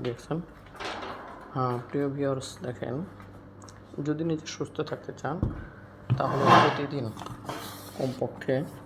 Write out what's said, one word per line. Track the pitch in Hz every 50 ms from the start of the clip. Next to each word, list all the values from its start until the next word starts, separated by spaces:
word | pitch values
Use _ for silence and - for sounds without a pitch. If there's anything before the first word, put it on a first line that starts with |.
| 123
ডিরেকশন। | 123 117 - - - 147 165 175 - - - - - - - - - - - - - - - - - - - - - -
হ্যাঁ, | 135 127 127 123 123 127 -
প্রিয় | - 143 143 139 135
ভিউয়ার্স, | 143 139 139 135 131 131 - - - -
দেখেন, | 127 123 - - 127 120 139 185 196 - - - - - - - - - - - - - - - - - - 147 147
যদি | 151 156 165 170
নিজে | 160 156 156 - -
সুস্থ | - 151 - - - 151 147
থাকতে | - 131 - - - -
চান, | - 131 147 180 - - - - - - - - - - - - - - 127 -
তাহলে | 139 131 131 139 139 139 139 143
প্রতিদিন | 147 147 135 139 147 139 143 143 123 110 104 - - - - - - - - - - - - - - - - -
কমপক্ষে | - 135 123 - - 120 - - - - 135 131 151 - - - -